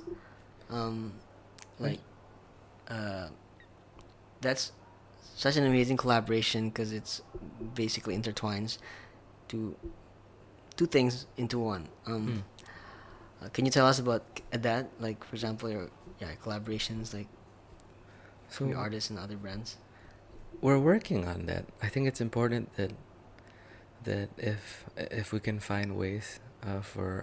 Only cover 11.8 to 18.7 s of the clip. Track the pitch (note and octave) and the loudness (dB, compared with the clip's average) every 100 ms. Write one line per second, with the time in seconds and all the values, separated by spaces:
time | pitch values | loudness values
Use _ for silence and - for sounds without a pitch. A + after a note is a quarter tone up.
11.8 | D2+ - - A2+ A2 A2 G2 - - - | -6 -10 -6 -2 0 -2 -4 -12 -18 -16
12.8 | - - - - - - - - C3 C#3 | -16 -18 -18 -18 -20 -14 -6 2 4 8
13.8 | C3 C3 B2 A2+ - - - A#2+ A#2 A#2 | 8 6 2 0 -2 -14 -6 0 2 0
14.8 | C3+ - A2+ G#2 - A2 A2+ A2 A2+ G#2 | -2 -6 -6 -6 -8 -6 -4 -4 -4 -6
15.8 | F2+ - - - F2 - A2+ G#2 A2 G#2+ | -8 -12 -18 -10 -10 -8 -6 -6 -4 -4
16.8 | - A2 A2 G#2 - - - - - - | -2 -4 -6 -8 -10 -16 -20 -20 -20 -20
17.8 | - - - - - - - - C3+ | -20 -20 -20 -20 -20 -20 -12 -4 -2